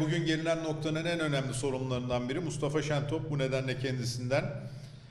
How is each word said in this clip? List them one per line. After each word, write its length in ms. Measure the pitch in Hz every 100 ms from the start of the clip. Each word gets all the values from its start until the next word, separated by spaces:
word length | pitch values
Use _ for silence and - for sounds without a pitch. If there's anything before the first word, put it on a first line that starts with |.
bugün 240 | 151 170 156
gelinen 380 | 156 160 160
noktanın 420 | 160 147 156 156 165
en 140 | 170
önemli 340 | 156 143 131
sorunlarından 760 | 117 143 131 131 123 123 123 123
biri 100 | 151
Mustafa 420 | 160 147 147 147
Şentop. 480 | 143 143 - 156 160
Bu 80 | 147
nedenle 420 | 131 131 131 123
kendisinden 640 | 131 127 120 120 123 139 - - - - - - -